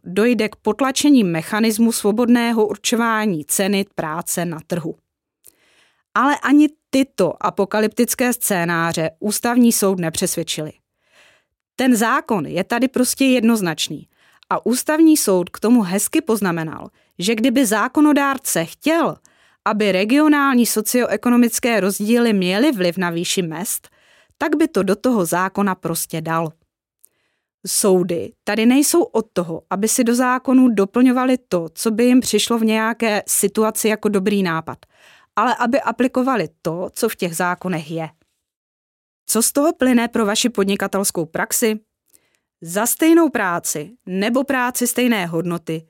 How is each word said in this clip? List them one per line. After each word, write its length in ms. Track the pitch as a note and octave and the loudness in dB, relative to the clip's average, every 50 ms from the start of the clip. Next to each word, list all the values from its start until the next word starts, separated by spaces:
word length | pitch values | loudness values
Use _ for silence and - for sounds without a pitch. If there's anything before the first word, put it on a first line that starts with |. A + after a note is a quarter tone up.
| - | -14
dojde 440 | - F3+ G3+ A3 B3 B3+ G#3 G#3+ G#3 | -6 -2 0 2 2 2 0 -2 -4
k 80 | - | -6
potlačení 680 | - - - F3+ - C#4 C4 C4 - - D4 C#4+ B3 G3+ | -6 -4 -4 -2 0 -2 -2 -2 2 4 4 6 6 4
mechanismu 680 | F3 E3 D#3+ D#3+ - G#3+ G#3 A3+ A3+ G#3 A3 A#3 A3+ | 2 0 -4 -4 -4 -2 0 0 0 2 2 2 0
svobodného 720 | A3+ - - G3+ G#3 A#3+ A#3+ A#3 B3 A#3+ A#3 A#3 A3+ A3 G#3+ | 0 0 0 0 0 2 2 2 2 2 2 0 0 0 0
určování 800 | - G#3 - - - A#3+ A3+ A#3 A3+ A3 G#3+ G#3+ G#3+ F3 D3+ D3+ | 0 -2 -6 -4 -2 -2 0 0 0 -2 -2 -2 -2 -2 -4 -4
ceny 420 | - - - G3 G3 G3+ G3 G3 - _ | -4 -4 -2 0 0 0 -2 -2 -4 _
práce 500 | - D#3+ D#3 D#3 E3+ F3 - - F#3 E3+ | -8 -8 -6 -8 -8 -8 -6 -6 -4 -4
na 160 | F3 D#3 D#3+ - | -6 -8 -10 -8
trhu. 280 | - F3+ E3+ D3 E3 - - _ _ _ _ _ _ _ _ _ - _ _ _ _ _ _ _ _ _ _ _ _ - | -8 -6 -6 -6 -8 -10 -14 _ _ _ _ _ _ _ _ _ -20 _ _ _ _ _ _ _ _ _ _ _ _ -2
Ale 240 | G#3 B3+ C#4+ C#4+ - | 0 0 2 0 0
ani 300 | - B3+ C#4+ D4 D4+ D4 - _ _ _ | 0 4 4 4 4 4 0 _ _ _
tyto 560 | - C4+ C4+ - _ - F#3 D3+ - - - | 0 0 0 0 _ 0 0 0 -2 -2 -4
apokalyptické 840 | F3+ - - F#3+ - - G#3+ G#3+ G#3+ - - A#3+ A3+ - - B3 B3 | -4 -2 -2 -2 0 0 0 -2 0 0 0 -2 0 0 0 0 0
scénáře 800 | A#3+ - - - G3+ F3 E3+ F3 E3+ E3 E3 E3 D#3+ E3+ D#3+ D#3+ - _ | -2 -2 -2 -2 0 0 0 0 0 0 0 -2 -2 -2 -4 -4 -6 _
Ústavní 520 | - G#3+ G#3 - - A#3+ B3 B3+ A#3+ A#3 | -6 -6 -4 -4 -2 0 2 4 4 4
soud 260 | A3+ - G#3 F#3+ F#3+ F3+ | 4 2 0 0 0 -2
nepřesvědčily. 760 | E3+ D#3+ - - F#3+ E3+ - E3+ E3 - - D#3+ D3+ D#3 - _ _ _ _ _ _ _ _ _ _ _ _ _ _ _ _ _ _ _ _ | -4 -4 -4 -4 -4 -4 -4 -6 -6 -6 -8 -8 -10 -10 -12 _ _ _ _ _ _ _ _ _ _ _ _ _ _ _ _ _ _ _ _
Ten 200 | - B3+ C4 B3 | 0 2 2 2
zákon 500 | G3+ A#3 A3 C4 D4+ D#4+ - A#3 F3+ D3+ | 2 2 2 0 0 0 -2 -2 -2 -2
je 180 | D#3 D3+ E3+ G3 | -4 -4 -6 -4
tady 240 | - A#3+ A#3+ C4 C4 | -2 -2 -2 0 0
prostě 360 | - B3+ B3+ - - - C4+ | 0 0 -2 0 0 0 2
jednoznačný. 840 | C4 B3+ B3 A3 A3+ A#3 G#3+ F#3 E3 D#3+ - - - D#3+ - - - _ _ _ _ _ _ _ - | 2 4 4 4 2 2 2 0 -4 -4 -4 -6 -8 -8 -12 -16 -20 _ _ _ _ _ _ _ -6
A 160 | F#3+ - - | -6 -2 -2
Ústavní 500 | A3 B3 B3+ - - D4+ D#4 E4 D#4 D#4 | -2 -2 0 0 0 2 6 6 6 6
soud 340 | D4 - G#3+ F#3 F3+ F3 - | 4 4 2 2 0 0 -4
k 100 | - - | -6 -2
tomu 220 | - G#3+ B3 A#3+ | 2 4 4 4
hezky 380 | G3 F3 F#3 G#3 - - - D#4+ | 4 2 -2 -2 -2 -2 -2 -2
poznamenal, 680 | - - A3+ G3+ G3+ F3+ E3 E3 D#3 D#3 C3+ - - - - _ _ _ _ - | 0 0 -2 0 0 -2 -2 -4 -6 -8 -10 -12 -16 -18 -20 _ _ _ _ -6
že 160 | F3 G#3+ A#3+ | -4 -2 0
kdyby 320 | A3 A3+ C4+ A3 C#4 C4 | 0 0 2 2 2 2
zákonodárce 1000 | F#3 A3 G#3 A3 B3 - D#4 D4+ D4+ C#4+ C#4+ C#4 C#4 C4+ C4 - - - E3+ E3 | 2 2 0 0 0 2 4 4 4 4 2 2 0 -2 -4 -6 -4 -4 -2 -4
chtěl, 520 | - - - - C#4+ D#4+ E4 C#4 F3+ D3 - _ _ _ _ _ _ _ _ - | -4 -8 -6 -2 0 0 2 0 -2 -4 -6 _ _ _ _ _ _ _ _ -4
aby 280 | G#3 G#3+ G#3 G#3+ G3+ | -2 -2 0 0 2
regionální 720 | F#3 F#3 G#3 G#3+ C4 D4 D#4 D#4 D4 C#4+ C#4 C#4 B3+ A#3+ A#3 | 2 0 2 2 2 4 4 4 4 4 2 2 2 2 2
socioekonomické 1120 | - - A3 A3 - - B3 A3+ - F#3 A3 - B3 A#3+ A#3+ A#3+ A3+ - - - A#3+ A3+ G3+ | 2 0 -2 -2 0 0 0 0 0 -2 -2 0 2 4 4 4 2 0 -2 -2 0 0 0
rozdíly 520 | F#3 G3+ F#3+ - G#3 G#3+ A#3+ A#3+ A#3 A#3 | 0 0 -2 -2 0 0 2 2 2 2
měly 400 | G#3 F#3+ F3+ F3+ F#3 G#3 C#4 D#4+ | 2 0 0 0 0 2 2 0
vliv 260 | C4 F#3 F3+ F3 E3+ F#3+ | 0 0 -2 -2 -2 -2
na 120 | F3 F3 | -4 -2
výši 320 | E3+ E3+ F3+ - - G3 | -2 -4 -4 -2 -2 -2
mezd, 460 | F3 D#3+ D#3 D#3+ G#3 - - - - - _ _ _ _ _ _ _ _ _ - | -4 -4 -6 -8 -8 -8 -8 -10 -12 -16 _ _ _ _ _ _ _ _ _ -6
tak 180 | D4+ D#4+ D#4 | -4 -2 0
by 120 | D4+ E4 D#4+ | 0 0 0
to 140 | - G3 | 0 0
do 140 | F#3+ F#3 G3+ | 0 0 0
toho 300 | - - C4 A#3+ G#3 F3 | 0 0 0 0 0 0
zákona 480 | D#3 E3+ F3 F#3 F#3+ - G3+ G3+ F#3+ F#3 | 0 0 -2 -2 -2 -2 -2 -2 -2 -2
prostě 460 | - - D#3+ E3 - - - - D#3+ | -4 -6 -6 -6 -6 -6 -8 -8 -8
dal. 320 | D#3+ E3 E3 E3 E3+ D#3 - _ _ _ _ _ _ _ _ _ _ _ _ _ _ _ _ _ _ _ _ _ - | -6 -4 -2 -2 -4 -4 -8 _ _ _ _ _ _ _ _ _ _ _ _ _ _ _ _ _ _ _ _ _ -10
Soudy 640 | F#3+ - - - G3 F#3 F3+ F3 E3+ E3+ - G2 A3 - _ _ | -6 -4 0 2 2 2 2 2 0 -4 -6 -6 -10 -14 _ _
tady 220 | G#3 G#3 A3 A3+ | -4 -2 2 4
nejsou 360 | A#3+ B3+ C#4+ C#4+ - - E4+ | 4 4 4 4 4 2 2
od 240 | - - - A3+ - - | 2 0 -2 -4 -4 -2
toho, 300 | - F#3 E3+ E3 E3 - - - | -4 -6 -4 -4 -6 -10 -8 -8
aby 180 | F#3+ F#3+ G#3+ A3 | -4 -2 -2 0
si 160 | - - A#3 | 0 0 0
do 100 | A3+ A#3+ | 0 0
zákonů 540 | A#3+ B3+ B3 B3+ B3+ - C#4 C4 C4 B3+ B3 | 2 0 0 0 -2 0 2 4 6 6 4
doplňovali 680 | A3 G3 G3 - - B3 B3+ B3+ B3 C4 B3+ C4 B3+ B3 _ _ | 4 2 0 0 2 4 4 4 4 2 2 0 0 -2 _ _
to, 200 | F#3 F3 E3 D#3+ - | -4 -4 -4 -6 -8
co 160 | - - A3+ | -6 -4 -2
by 140 | G#3+ G#3+ A#3+ | 0 2 4
jim 160 | B3 B3+ C4 | 4 4 4
přišlo 380 | - - G#3+ G#3 - - A#3+ A3+ | 2 2 0 0 0 0 0 0
v 60 | A3 | 2
nějaké 580 | A3 A3 A3 A3 A3+ A#3 - A3+ A3 G#3 G3 - - | 0 0 0 0 -2 -2 -2 -2 -2 -2 -2 -2 -4
situaci 600 | - - G#3 G3 - A3 A3 A3 A3 - - G#3 | -2 -2 -2 0 0 0 0 0 0 -2 -2 -2
jako 200 | G#3+ G#3+ - G#3+ | -2 0 -2 -2
dobrý 340 | G3+ G3 F#3+ G#3+ G#3 G3+ | -2 0 0 0 0 0
nápad, 360 | F#3+ E3+ D#3+ D#3+ E3 C3+ - - _ _ _ _ _ _ _ _ _ _ _ | 0 -2 -2 -4 -6 -10 -12 -14 _ _ _ _ _ _ _ _ _ _ _
ale 180 | G#3 A3 B3 A#3 | 0 0 0 0
aby 260 | - A#3+ A#3+ C4 C4 | 0 0 0 0 0
aplikovali 680 | - A3+ A3+ - B3 C4 - B3+ B3 C4+ C4 G#3 E3 D3+ _ _ | 0 -2 -2 0 -2 0 0 0 0 0 0 -2 -4 -6 _ _
to, 260 | - E3 D#3+ F3 F#3 - | -8 -8 -6 -6 -8 -10
co 160 | - - A#3+ A3 | -6 -4 -4 -4
v 80 | - | -4
těch 200 | - F#3+ E3+ E3 | -4 -6 -6 -4
zákonech 540 | E3+ F3+ F3 F3+ - - F#3 F3 D#3+ D#3 D#3 | -2 -2 -2 -4 -4 -6 -6 -6 -6 -8 -8
je. 180 | E3 E3 D#3+ D3+ - _ _ _ _ _ _ _ _ _ _ _ _ _ _ _ _ _ _ _ _ _ _ | -10 -10 -10 -10 -14 _ _ _ _ _ _ _ _ _ _ _ _ _ _ _ _ _ _ _ _ _ _
Co 160 | - - A3 | -4 -2 -2
z 100 | A#3 - | -2 0
toho 200 | - C#4+ C#4+ E4 | 0 0 0 0
plyne 360 | F4 - B3+ B3+ B3 A#3 A#3 A#3 | 0 0 2 2 2 2 0 0
pro 180 | A#3 A#3 A3 | -2 -2 -2
vaši 220 | G3 G#3+ - - A3+ | -2 0 0 -2 -2
podnikatelskou 760 | - G#3 G3 G3 G#3 - G3 G3 - F#3+ G3+ - - F3+ D#3 | 0 -2 0 0 -2 -2 -2 -4 -2 -2 -4 -4 -4 -4 -6
praxi? 560 | - - F3+ G3 - - - A#3+ G#3+ G#3+ G#3+ - _ _ _ _ _ _ _ _ _ _ _ _ _ _ _ | -6 -6 -6 -6 -4 -4 -2 -2 -2 -2 -4 -8 _ _ _ _ _ _ _ _ _ _ _ _ _ _ _
Za 260 | E3+ E3 E3+ G3+ A#3 | -16 -8 -6 -4 -2
stejnou 420 | A#3+ - - D#4+ D#4+ E4 E4+ E4 C4+ | -2 -2 2 4 4 6 6 4 2
práci 640 | C4+ A#3+ G3+ F3+ F3 E3+ - - - D3+ D3+ F#3+ A#3+ _ _ | 0 -2 -2 -2 -4 -4 -4 -6 -8 -8 -10 -12 -18 _ _
nebo 380 | F#3+ F3+ F#3+ G3+ A#3 A#3 C4+ C#4 | -8 -4 -2 -2 0 0 0 0
práci 420 | C#4+ C#4 B3+ B3 B3 B3 - A#3+ | 0 -2 -2 -2 -2 -2 -2 -4
stejné 400 | A#3+ - A#3+ B3 B3 A3+ G3+ F3 | -2 -2 0 0 0 0 -2 -2
hodnoty 600 | E3+ E3 E3 F3 F3 E3+ E3+ - - D#3+ D#3+ D#3+ | -4 -4 -4 -4 -4 -6 -8 -8 -8 -10 -10 -10